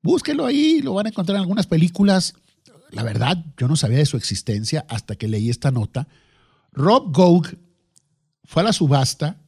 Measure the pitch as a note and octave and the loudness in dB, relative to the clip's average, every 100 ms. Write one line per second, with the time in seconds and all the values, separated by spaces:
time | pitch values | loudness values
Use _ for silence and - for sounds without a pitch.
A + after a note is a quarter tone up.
0 | - E4+ - D4 C4 C#4 D#4 D#4+ C4+ G3 | 0 -2 -2 -2 0 2 2 2 0 -2
1 | G#3+ G#3+ F3+ G3 F3+ G3+ F#3 D#3+ E3+ F3 | -4 -4 -2 -2 -2 -2 0 2 2 2
2 | G3+ F#3 F3+ _ _ _ _ _ _ - | 2 4 0 _ _ _ _ _ _ -8
3 | A2+ A2 A#2+ F3+ D#3+ - B2 D#3 A2 B2 | -4 -2 -2 -2 -6 -4 0 0 2 2
4 | D3+ A#2+ - G2 - G#2 G#2+ D#3 - A2+ | 2 -2 -6 -8 -6 -6 -4 -6 -6 -12
5 | - G#2+ A2 A2 A2+ A#2 C#3 B2 G#2 B2 | -10 -10 -4 -2 -2 -2 -2 -2 -4 -6
6 | D3 _ _ _ _ _ _ - D3+ B3 | -10 _ _ _ _ _ _ -2 2 2
7 | C4 D3+ F3+ F3 D#3 - _ _ _ _ | 2 2 6 6 2 -10 _ _ _ _
8 | _ _ _ _ _ - G#3 - D3+ C#3 | _ _ _ _ _ -2 0 0 0 2
9 | C3 - D3+ G3 | 0 -4 -8 -8